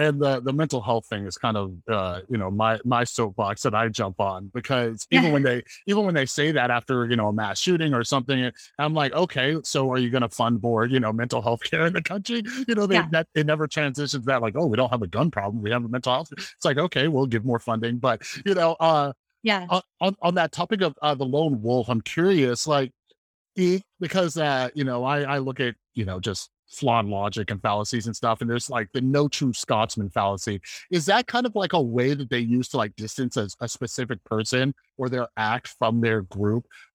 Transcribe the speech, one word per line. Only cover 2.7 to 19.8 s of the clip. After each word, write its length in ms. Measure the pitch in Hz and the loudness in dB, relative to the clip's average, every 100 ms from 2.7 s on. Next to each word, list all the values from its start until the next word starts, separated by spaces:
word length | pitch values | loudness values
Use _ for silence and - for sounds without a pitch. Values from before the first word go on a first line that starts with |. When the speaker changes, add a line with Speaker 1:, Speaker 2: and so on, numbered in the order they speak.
| 110 123 | 2 0
Speaker 1:
my 180 | 120 | 0
soapbox 600 | 120 - 113 98 101 101 | 0 -2 -4 -2 -2 -2
that 100 | 135 | 0
I 160 | 107 113 | 0 0
jump 300 | 107 101 92 | 0 -4 -2
on 320 | 98 92 98 | -2 -2 -8
because 540 | 123 - 131 117 113 - | -10 -2 0 0 -4 2
even 200 | 262 175 | 4 4
Speaker 2:
Yeah. 40 | |
Speaker 1:
when 80 | 147 | 4
they, 220 | 135 123 - - - | 2 0 -4 -10 -2
even 180 | 202 202 | 0 2
when 80 | |
they 140 | 165 131 | 0 0
say 240 | - 151 | 0 0
that 180 | 147 123 | 0 0
after, 400 | 120 - 131 120 | 0 0 -2 0
you 60 | 120 | 0
know, 140 | 104 | 0
a 40 | |
mass 260 | 104 107 98 | 0 -4 -2
shooting 360 | - 175 160 131 | 0 2 2 0
or 80 | |
something, 480 | 117 139 123 135 127 - - - | 0 -2 0 0 -2 -6 -14 -4
I'm 160 | 151 | -2
like, 200 | 156 139 | 0 0
"Okay, 440 | 147 175 139 131 160 | 0 0 0 0 0
so 280 | 131 151 135 | -2 0 0
are 60 | 127 | 2
you 140 | 123 | 0
gonna 180 | 127 117 | 0 0
fund 320 | - 120 117 | 0 0 2
more, 240 | 117 113 117 | 2 2 2
you 140 | 131 | 2
know, 120 | 113 | 0
mental 300 | 110 120 120 | -2 -2 -2
health 220 | 113 117 | 0 -2
care 240 | - 160 165 | -2 0 0
in 60 | |
the 100 | 180 | 0
country?" 400 | 165 196 196 233 220 254 254 | -4 -6 -4 -4 -4 -6 -2
You 80 | 226 | 0
know, 100 | 202 | 2
they, 120 | 196 | 2
Speaker 2:
Yeah. 100 | 170 | 2
Speaker 1:
that, 140 | 160 165 | 0 0
it 140 | - 151 | 0 2
never 180 | 151 151 | 0 -2
transitions 580 | - 147 131 143 143 117 | -2 -2 -2 -4 -2 0
that, 180 | 131 | 0
like, 120 | 113 110 | 0 0
"Oh, 120 | 165 | 2
we 100 | 110 | 2
don't 140 | 127 | 2
have 100 | 123 | 0
a 60 | 98 | -2
gun 240 | 98 160 | 0 0
problem, 320 | 123 98 113 | 0 -2 -2
we 80 | 104 | -2
have 120 | 120 | -2
a 60 | 117 | -2
mental 240 | 123 123 | -2 0
health." 160 | 127 165 - | -2 -2 -12
It's 260 | - - | -16 -4
like, 140 | 170 135 | 0 2
"Okay, 300 | 175 - 143 | 0 2 2
we'll 180 | 143 135 | 2 2
give 180 | 113 | 0
more 140 | 117 117 | 0 0
funding," 400 | - 113 117 120 | 0 -2 -2 0
but, 240 | 127 113 - - 135 | 0 0 -4 -6 -2
you 80 | |
know, 200 | 185 165 165 | 2 2 4
uh, 340 | 160 156 143 135 _ _ | 4 4 2 -4 _ _
Speaker 2:
Yeah. 280 | 226 202 180 | 0 0 0
Speaker 1:
on, 120 | 180 | -2